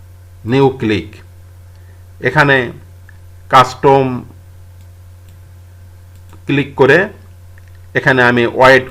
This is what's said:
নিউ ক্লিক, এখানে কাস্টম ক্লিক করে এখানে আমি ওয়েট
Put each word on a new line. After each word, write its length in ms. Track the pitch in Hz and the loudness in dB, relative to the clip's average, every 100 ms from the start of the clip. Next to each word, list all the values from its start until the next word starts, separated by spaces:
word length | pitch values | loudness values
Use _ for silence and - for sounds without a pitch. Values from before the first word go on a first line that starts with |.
| - - - - 107 | -20 -20 -20 -16 -4
নিউ 160 | 135 135 - | 0 0 0
ক্লিক, 300 | 110 101 - - - - - - - - - - - - 123 | -4 -4 -6 -20 -20 -20 -20 -20 -20 -20 -20 -20 -20 -8 -4
এখানে 300 | 151 143 131 120 - - - - - - - - | 0 0 0 -2 -12 -20 -20 -20 -20 -20 -20 -2
কাস্টম 520 | 131 123 - 143 135 131 123 - - - - - - - - - - - - - - - - - - - - - - - | 0 0 0 2 2 0 -6 -12 -20 -20 -20 -20 -20 -20 -20 -20 -20 -20 -20 -20 -20 -20 -20 -20 -20 -20 -20 -20 -18 -6
ক্লিক 240 | 139 139 - | -6 -4 0
করে 200 | 131 160 214 - - - - - - - - 131 | 2 2 0 -8 -20 -20 -20 -20 -20 -20 -10 -6
এখানে 220 | 143 131 123 | -2 0 2
আমি 120 | 120 117 113 | 0 -2 2
ওয়েট 280 | 127 131 131 | 4 2 0